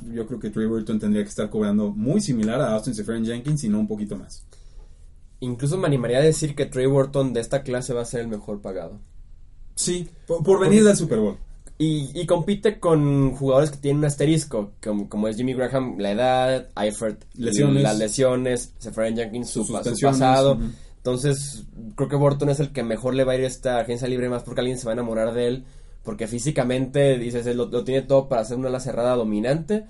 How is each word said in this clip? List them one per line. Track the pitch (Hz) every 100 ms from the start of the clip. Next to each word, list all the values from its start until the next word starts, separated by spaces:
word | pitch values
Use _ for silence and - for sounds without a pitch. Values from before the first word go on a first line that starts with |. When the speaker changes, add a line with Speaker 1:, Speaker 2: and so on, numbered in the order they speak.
| -
Speaker 1:
yo | 117 110
creo | 120
que | 107
Trey | 107 110
Burton | 113 110 107
tendría | 107 104
que | 101
estar | - 107
cobrando | 110 104 104 104
muy | 101 113 202
similar | 202 120 107 123
a | 127
Austin | 107 127
Seferian-Jenkins, | 107 104 113 113 120 131 151
y | 113
no | 104
un | 107
poquito | 107 104 98
más. | 90 - - - - - - - - - - -
Speaker 2:
Incluso | 127 120 143 185
me | 175
animaría | 139 117 123
a |
decir | 156 156 151
que | 139 135
Trey | 127
Burton | 131 139 135 139 135
de | 117
esta | 113 139
clase | 135 123 127
va | 120
a |
ser | 117 123
el | 117
mejor | 107 107 104
pagado. | 104 92 82 101 - - - - - - -
Speaker 1:
Sí, | - - 180 170 - -
por, | 165
por | 160 190
venir | 190 208
Speaker 2:
Porque | 208
Speaker 1:
del | 196
Super | 156 113
Bowl. | 107 - - - - -
Speaker 2:
Y, | 156 151 135
y | 151 165
compite | 175 165 202 220 208
con | 175 160 143 139 135
jugadores | 131 139 131 151
que | -
tienen | 139 147
un |
asterisco, | 151 147 147 160 - 113 101 -
como, | 110 104 101
como | 104 107
es | 107
Jimmy | 127
Graham, | 127 123 131 127 92
la | 101
edad, | 104 127 127 127 131 127 -
Eifert, | 107 104 110 107 -
Speaker 1:
Lesiones. | - 117 104 143 139
Speaker 2:
las | 139 107
lesiones, | 107 120 131 127 127 120 - -
Seferian | 113 107 113 113
Jenkins, | 113 120 120
su | 120
Speaker 1:
Sus | 104
Speaker 2:
pa-, | 110
su | 123
Speaker 1:
suspensiones, | 117 139 131
Speaker 2:
pasado. | 131 135 139
Speaker 1:
ujú. | 127 113 - - -
Speaker 2:
Entonces, | 123 127 143 135 143 - - - 113 -
creo | 135
que | 143
Burton | 143 139 143
es | 139
el | 147
que | -
mejor | 117 107 123
le | 131
va | 127
a | 127
ir |
a | 131
esta | - 131 120
agencia | 117 120 127
libre, | 127 123
más | 120
porque | 120 123
alguien | 123 127
se | 117
va |
a |
enamorar | 113 117 110 113
de | 117 120
él, | 127 - - - -
porque | - 107 110
físicamente, | 120 127 147 123 127 131 143 139 127
dices, | 117 120 120
él | 120
lo, | 113
lo | 123
tiene | 113 131
todo | 131 139 135
para | 120
ser | 110 123
una | 131
ala | 127
cerrada | 127 113 123 123
dominante, | 110 104 117 156 156 214 214